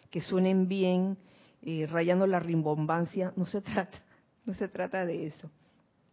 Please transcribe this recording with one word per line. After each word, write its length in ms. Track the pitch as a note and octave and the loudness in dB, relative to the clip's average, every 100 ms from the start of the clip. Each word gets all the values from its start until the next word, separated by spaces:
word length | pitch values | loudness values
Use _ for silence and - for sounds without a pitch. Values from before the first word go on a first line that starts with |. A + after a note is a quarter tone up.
| _ | _
que 120 | E3+ | -8
suenen 480 | - F#3 F#3 F#3+ F#3 | -2 2 4 4 2
bien, 500 | G3 F#3 F3+ F#3+ F#3+ - - - _ | 2 2 2 0 -4 -10 -20 -20 _
eh, 260 | - D#3+ D3+ | -8 -4 -2
rayando 400 | E3 E3+ F3+ G3 | 0 2 4 4
la 100 | F3+ | 2
rimbombancia. 960 | E3 E3 D3+ D3+ D#3 E3 E3+ - F#3 | 2 0 2 2 2 2 0 -2 -4
No 120 | - E3+ | -2 -4
se 160 | G#3 | -4
trata, 360 | - G#3 F#3 - _ _ _ _ | -2 -4 -4 -10 _ _ _ _
no 100 | - | -10
se 140 | F#3 F#3+ | -6 -6
trata 360 | - F3+ F#3+ | -4 -4 -2
de 220 | F3+ D#3+ D#3 | -4 -4 -6
eso. 240 | - D#3+ - _ _ _ _ _ | -10 -18 -20 _ _ _ _ _